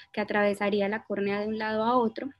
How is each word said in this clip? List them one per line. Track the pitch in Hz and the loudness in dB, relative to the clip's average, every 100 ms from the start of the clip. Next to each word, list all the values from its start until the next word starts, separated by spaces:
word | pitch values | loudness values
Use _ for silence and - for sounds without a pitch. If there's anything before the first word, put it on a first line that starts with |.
| - | -10
que | - | -6
atravesaría | 208 208 208 202 202 202 196 | -2 2 2 2 0 2 0
la | 220 | -2
córnea | - 202 202 202 | -4 -2 -2 -2
de | 208 | -2
un | 220 | -2
lado | 220 220 | -2 0
a | 220 254 | 2 2
otro. | 226 226 269 - | 2 -2 -10 -12